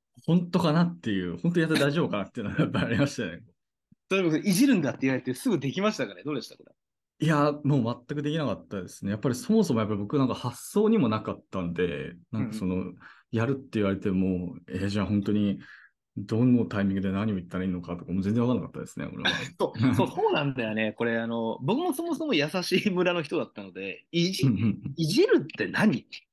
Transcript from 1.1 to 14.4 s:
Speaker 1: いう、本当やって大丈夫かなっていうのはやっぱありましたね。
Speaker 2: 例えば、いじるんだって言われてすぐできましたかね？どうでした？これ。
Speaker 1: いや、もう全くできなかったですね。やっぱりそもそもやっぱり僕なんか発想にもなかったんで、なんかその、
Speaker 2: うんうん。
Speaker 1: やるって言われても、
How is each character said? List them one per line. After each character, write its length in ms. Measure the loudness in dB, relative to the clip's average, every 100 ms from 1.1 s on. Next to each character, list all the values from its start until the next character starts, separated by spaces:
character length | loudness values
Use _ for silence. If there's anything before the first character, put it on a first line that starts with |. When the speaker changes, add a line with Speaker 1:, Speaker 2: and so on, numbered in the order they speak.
Speaker 1:
い 160 | -2 -2
う、 100 | -2
本 140 | 0
当 80 | 2
や 80 | 2
っ 40 |
て 60 | 2
大 140 | 2
丈 140 | 2 0
夫 20 |
か 80 | -2
な 80 |
っ 80 | -6
て 80 | -8
い 40 |
う 40 | -4
の 40 |
は 60 | 0
や 80 | 0
っ 40 |
ぱ 80 | 0
あ 80 | 0
り 80 | 2
ま 80 | 0
し 80 |
た 100 | -2 -8
ね。 180 | -8 -18 _ _ _ _ _ -2
Speaker 2:
例 80 | 0
え 40 | 2
ば、 80 | 2
い 160 | 2
じ 140 | 4 6
る 80 |
ん 80 | 4
だ 80 | 2
っ 20 |
て 40 | 0
言 80 | 0
わ 60 | 0
れ 60 |
て 100 | -2
す 140 | -4 0
ぐ 120 | 0
で 100 | -2
き 100 | 0
ま 120 | 0
し 40 | 0
た 120 | -6
か 80 | -8
ね？ 80 | -6
ど 60 |
う 20 |
で 80 | -6
し 60 | -8
た？ 80 | -16
こ 60 | -20
れ。 60 | _ _ _ _ -2
Speaker 1:
い 40 | 2
や、 240 | 4 2 2
も 260 | 2 2 2
う 160 | -2 -6
全 80 | -4
く 60 |
で 100 | -2
き 60 | 0
な 80 | -2
か 80 |
っ 120 | -4 -6
た 160 | -10
で 60 | -10
す 160 | -8
ね。 80 | -4
や 40 | 0
っ 40 |
ぱ 80 | 0
り 80 | 0
そ 160 | 2
も 100 | 4
そ 120 | 4
も 60 | 2
や 60 | 0
っ 20 |
ぱ 60 |
り 60 | -2
僕 180 | 0 0
な 60 |
ん 40 | 0
か 60 |
発 360 | 0 -6 -8 -2
想 180 | 2 4
に 100 | 4
も 100 | 4
な 120 | 0
か 140 | -2
っ 100 | -8 -6
た 100 | -6
ん 120 | -2
で、 440 | 0 0 -2 -8 -12 -8
な 80 | -6
ん 80 | -4
か 60 |
そ 120 | -4 -2
の、 80 |
Speaker 2:
う 40 | -2
ん 20 |
う 40 | -4
ん。 100 | -10 -20 -20 _
Speaker 1:
や 160 | -2 0
る 60 |
っ 20 |
て 240 | -2 -4 0
言 60 |
わ 60 | 0
れ 60 | 0
て 140 | 0
も、 460 | 2 2 0